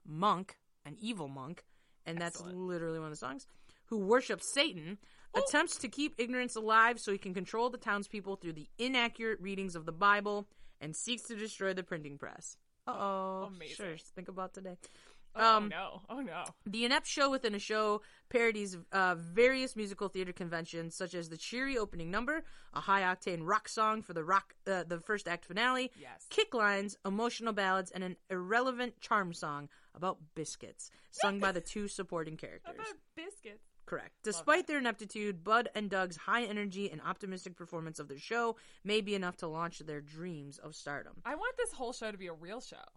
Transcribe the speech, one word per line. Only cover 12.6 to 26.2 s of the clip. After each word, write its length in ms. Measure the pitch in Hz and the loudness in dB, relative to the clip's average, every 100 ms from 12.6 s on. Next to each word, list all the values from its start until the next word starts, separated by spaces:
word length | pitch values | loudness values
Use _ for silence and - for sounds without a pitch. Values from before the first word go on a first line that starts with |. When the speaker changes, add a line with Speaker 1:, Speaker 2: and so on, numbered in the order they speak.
| _ _ - | _ _ -8
Speaker 1:
Uh-oh. 580 | 202 196 190 190 190 202 180 | -4 -2 -2 -2 -4 -8 -10
Speaker 2:
Amazing. 200 | 156 165 | -12 -8
Speaker 1:
Sure, 180 | 190 160 - | -8 -8 -12
think 140 | 185 180 | -14 -10
about 260 | 185 185 | -8 -8
today. 220 | 190 190 180 - - - - - | -8 -10 -12 -16 -20 -20 -20 -8
Speaker 2:
Oh, 220 | 220 226 220 | 6 8 8
Speaker 1:
Um, 120 | 202 | 6
Speaker 2:
no. 320 | 160 196 - - | -2 -6 -8 -10
Oh, 100 | 262 | -8
no. 240 | 247 165 - - 208 | -6 -6 -6 -8 -6
Speaker 1:
The 180 | 220 | 0
inept 240 | 233 294 - | 2 2 2
show 220 | 302 277 | 2 4
within 260 | 262 220 202 | 4 0 0
a 40 | |
show 420 | - 214 214 208 - - - | 0 2 4 2 -2 -20 0
parodies, 480 | 233 233 214 202 180 - | 4 4 4 -2 -6 -2
uh, 240 | 190 185 170 | 4 4 4
various 640 | 170 190 247 269 254 220 | 2 8 8 8 0 -2
musical 320 | 202 196 196 | -4 -2 -4
theater 240 | 190 185 | -2 -4
conventions, 600 | 180 175 165 170 165 165 - | -4 -4 -4 -4 -6 -6 -4
such 160 | 180 | -4
as 160 | 175 165 | -4 -6
the 80 | 165 | -8
cheery 400 | - 240 269 247 | -6 -2 0 0
opening 340 | 202 170 165 | -2 -4 -2
number, 320 | 202 247 311 - - - | 0 2 0 -2 -14 -8
a 80 | - | -2
high-octane 680 | 196 196 185 180 196 165 160 | 4 6 6 2 -2 -2 2
rock 220 | 208 - | 2 2
song 320 | 226 220 220 | 2 2 2
for 100 | 196 | -2
the 120 | 170 160 | -4 4
rock, 280 | 190 - - 190 | 2 2 -8 -2
uh, 160 | 185 | 0
the 160 | 160 170 | 0 -4
first 300 | - 208 170 | -2 -2 -2
act 160 | 170 - | -4 -4
finale, 480 | 185 247 254 254 - | 2 4 2 0 -8
Speaker 2:
Yes. 300 | 127 - | -16 -16